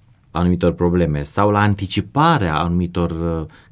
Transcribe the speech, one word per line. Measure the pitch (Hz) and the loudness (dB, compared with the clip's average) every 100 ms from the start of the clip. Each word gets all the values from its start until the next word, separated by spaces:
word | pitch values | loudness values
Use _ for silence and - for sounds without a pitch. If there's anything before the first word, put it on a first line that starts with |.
| _ _ _ | _ _ _
anumitor | 82 87 87 87 | 0 2 2 0
probleme | 80 87 90 82 73 | 2 0 2 0 -2
sau | 73 - 104 | -4 0 2
la | 104 | 4
anticiparea | 104 98 95 - - 139 160 151 92 76 | 2 0 -2 -4 -2 0 2 2 0 0
anumitor, | 85 87 87 87 85 | 0 0 -2 -2 -2
uh, | 82 85 82 78 - - | -2 -4 -4 -8 -14 -20